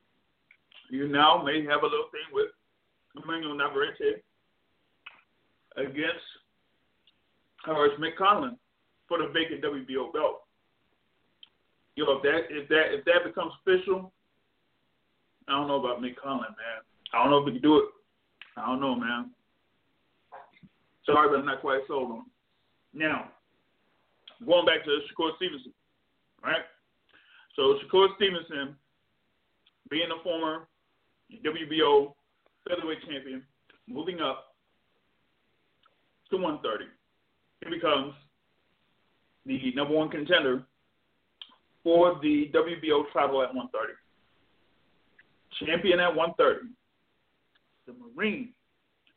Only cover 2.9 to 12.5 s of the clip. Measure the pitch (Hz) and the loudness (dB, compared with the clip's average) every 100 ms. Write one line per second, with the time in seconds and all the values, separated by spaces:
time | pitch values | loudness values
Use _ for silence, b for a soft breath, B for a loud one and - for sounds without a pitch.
2.9 | _ _ - 156 165 156 143 143 139 151 | _ _ -14 -8 -6 -6 -4 -2 0 -2
3.9 | - 143 143 - _ _ _ _ _ _ | -2 -2 -2 -8 _ _ _ _ _ _
4.9 | _ - - _ _ _ _ _ - 135 | _ -20 -20 _ _ _ _ _ -8 -8
5.9 | 139 165 170 - - _ _ _ _ _ | -6 -6 -8 -14 -20 _ _ _ _ _
6.9 | _ _ _ _ _ _ _ 160 151 147 | _ _ _ _ _ _ _ -6 2 2
7.9 | 143 160 165 196 208 131 120 _ _ _ | 2 -4 2 2 2 0 -10 _ _ _
8.9 | _ - 170 147 160 160 143 147 143 127 | _ -6 -4 -2 -2 -4 -4 -6 -6 -6
9.9 | 131 120 151 151 - - _ _ _ _ | -6 -4 -2 -2 -2 -14 _ _ _ _
10.9 | _ _ _ _ _ - _ _ _ _ | _ _ _ _ _ -20 _ _ _ _
11.9 | - 143 131 143 160 165 | -2 0 2 2 0 -2